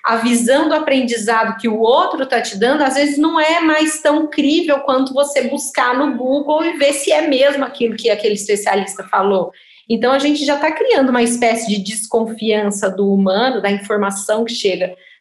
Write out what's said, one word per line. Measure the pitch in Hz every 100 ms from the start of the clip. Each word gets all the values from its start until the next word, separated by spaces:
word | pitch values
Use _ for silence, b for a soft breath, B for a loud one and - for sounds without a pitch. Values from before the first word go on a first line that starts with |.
a | - 226
visão | 233 240 233 277 311
do |
aprendizado | 311 311 269 240 226 208 226 226 -
que | 233
o | 214
outro | 226 277 370 - 262
tá | 233
te | 233 196
dando, | 233 302
às | 269 277
vezes, | 285 285
não | 320 330
é | 311 339
mais | 320 311 311 -
tão | 302 302 302
crível | - 269 330 339 277
quanto | 285 262 262
você | 262 285 -
buscar | 240 269 - - 247 262
no | 294 240
Google | 254 277 294 302 339
e | 320
ver | 277
se | 294 -
é | 302 320
mesmo | 262 277 277
aquilo | 262 - 233 208
que | 226
aquele | 208 220
especialista | 202 - 202 208 196 190 -
falou. | 185 208 196 196 - B B B B
Então, | 226 247
a | 269
gente | 294 294
já | 294 285
tá | 311
criando | 320 539 381 262
uma | 247
espécie | 233 - 233 226 202
de | 202
desconfiança | 190 - - 233 220 - 220 214 208 202 196
do | 190 202
humano, | 196 190 190 254 233
da | 202
informação | 202 - 208 196 196 - 214
que | 226
chega | - 196 180 180 - B B